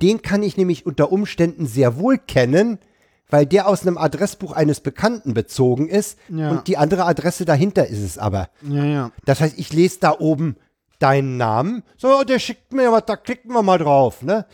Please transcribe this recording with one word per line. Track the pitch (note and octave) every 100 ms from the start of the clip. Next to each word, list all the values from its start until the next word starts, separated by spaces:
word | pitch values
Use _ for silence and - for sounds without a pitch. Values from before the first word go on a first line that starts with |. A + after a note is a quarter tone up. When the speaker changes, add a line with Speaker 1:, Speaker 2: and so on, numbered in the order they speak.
Speaker 1:
Den | E3+ A3
kann | - G3+
ich | G#3 -
nämlich | F#3 E3 -
unter | C#3+ D3
Umständen | F#3+ G#3 - E3+ E3+ D3+
sehr | A2+ B2+ A#2+
wohl | G#3+ C4
kennen, | - C3 B2 D3+ A#3 G#3 _ _ _ _ _
weil | D3 C#3+
der | F#3 F#3+
aus | F#3+
einem | F#3 E3+
Adressbuch | D#3 C#3 G3 - F3+
eines | D3+ D#3 C#3+
Bekannten | - - G#3+ A#3 C#3
bezogen | A2+ G#2+ - B2+ B2 D#3+
ist | G3 G#3 - _
Speaker 2:
Ja. | D#3+ D3+
Speaker 1:
und | D#3+ -
die | C#3+
andere | D3+ F#3 F3
Adresse | D3+ F3 - E3+
dahinter | D3 F#3+ F#3+ C#3
ist | G#2
es | G2+ -
aber. | G#2 G2 F#2 _ D3
Speaker 2:
Ja, | C#3+
ja. | C#3+ D3 A#2+ -
Speaker 1:
Das | - C3+
heißt, | D#3 -
ich | E3
lese | D3+ F3+ -
da | E3+ -
oben | D#3 D3+ D#3+ - _ _ _ _
deinen | C#3 C#3 C3+ B2+
Namen, | A#2+ A2 D#3 A#3+ - _
so, | B3+ C4+
der | C#4 B3+
schickt | - A3+ _
mir | C4+ B3+
was, | A3+ G#3+
da | G#3
klicken | - A#3+ A3+
wir | A#3+
mal | G3+ F3+
drauf, | D3+ C#3 B2+ -
ne? | C3 G#3+ G3+